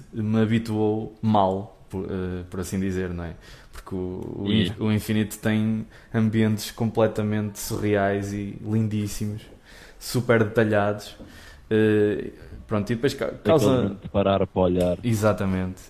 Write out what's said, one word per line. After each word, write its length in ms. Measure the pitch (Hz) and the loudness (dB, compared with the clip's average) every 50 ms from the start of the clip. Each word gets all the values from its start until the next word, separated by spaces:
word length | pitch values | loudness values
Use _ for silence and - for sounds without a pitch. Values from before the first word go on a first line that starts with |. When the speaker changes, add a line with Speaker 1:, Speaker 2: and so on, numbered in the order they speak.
| - - - | -18 -12 -8
Speaker 1:
me 280 | 113 107 107 110 110 | -4 -2 0 2 2
habituou 720 | 110 107 117 113 113 113 107 107 107 107 107 110 113 - - - | 2 4 2 0 0 0 -2 0 2 2 0 0 -4 -8 -8 -2
mal, 600 | - 110 104 101 98 95 95 98 104 - - - - - | 2 4 4 6 4 4 2 -2 -4 -8 -14 -20 -14 -10
por, 160 | - 95 95 | -8 -6 -6
eh, 380 | - 98 95 92 90 92 90 90 90 | -4 -4 -4 -4 -4 -6 -8 -10 -10
por 100 | - 95 | -8 -8
assim 200 | 90 - - 95 | -6 -4 -2 -2
dizer, 300 | 95 98 92 92 92 90 | -2 -2 -2 -2 -4 -4
não 140 | 87 87 85 | -6 -6 -8
é? 120 | 82 80 - - - - - - - - | -10 -12 -14 -18 -20 -20 -20 -20 -20 -20
Porque 220 | - - - 98 | -18 -12 -8 -6
o, 480 | 92 92 90 92 - - 76 78 - 101 | -6 -6 -6 -6 -8 -8 -8 -8 -6 -2
o 20 | |
Speaker 2:
Yeah. 280 | 101 107 110 104 90 107 | 0 2 2 2 0 -2
Speaker 1:
Inf-, 40 | - | -2
o 100 | 110 107 | 0 0
Infinite 480 | 107 104 - - 107 107 107 98 - - | 0 0 0 0 0 0 0 -2 -4 -4
tem 480 | - 110 107 107 107 110 110 110 110 - - - - - - | -2 0 0 0 0 0 -2 -4 -6 -10 -14 -20 -12 -4 -2
ambientes 580 | 113 110 110 104 113 110 107 110 101 - - | 0 2 2 2 2 2 2 2 0 -4 -6
completamente 880 | - - 120 110 - 117 110 110 - - 107 104 107 107 104 104 98 - | -6 -4 -2 0 2 2 2 2 2 0 -2 -2 0 -2 -2 -4 -6 -8
surreais 720 | - - 113 104 101 104 104 101 98 98 101 101 98 101 101 | -8 -6 -4 -2 0 2 2 2 2 2 0 -2 -2 -4 -6
e 220 | 104 101 101 - - - | -6 -6 -8 -10 -10 -6
lindíssimos, 800 | 107 107 113 110 107 107 107 104 101 - - 107 104 104 110 - - - - _ - - - - - - - | -2 0 0 0 0 0 -2 -2 -4 -4 -6 -6 -6 -6 -8 -12 -16 -20 -20 _ -20 -20 -20 -20 -20 -20 -16
super 440 | - - - 127 - - 117 113 110 | -8 -4 -2 0 2 4 4 4 4
detalhados. 760 | 104 - 120 113 107 107 101 101 104 104 107 - - - - - - - - - - - - - - | 2 2 2 2 4 4 2 2 2 0 -4 -8 -14 -18 -18 -20 -20 -20 -20 -20 -20 -20 -14 -4 0
Eh, 600 | 110 107 110 107 107 107 104 104 98 - - - - - - - - - - | 2 4 4 6 6 4 4 2 2 -2 -4 -8 -10 -16 -18 -16 -16 -14 -8
pronto, 240 | - 113 104 98 - | -4 -2 -2 0 0
e 40 | 120 | -2
depois 180 | 113 143 143 - | 0 0 -2 -2
ca-, 100 | - - | -2 -4
Speaker 2:
Aquele 140 | - - - - | -6 -6 -2 2
Speaker 1:
causa 260 | - 165 147 120 - | 4 4 6 6 4
Speaker 2:
momento 300 | 131 123 110 101 101 - - | 4 2 0 -2 -4 -6 -8
de 60 | - | -4
parar 360 | - 101 98 98 98 95 95 | 0 2 2 4 4 2 0
para 160 | - - 95 | 0 0 2
olhar. 360 | 92 90 90 90 90 90 87 - 101 | 2 2 4 2 2 2 0 0 0
Speaker 1:
Exatamente. 800 | 120 113 107 107 107 101 - 104 95 95 92 92 92 92 - - | -2 0 2 2 2 2 2 0 -2 -2 -2 -2 -4 -6 -10 -16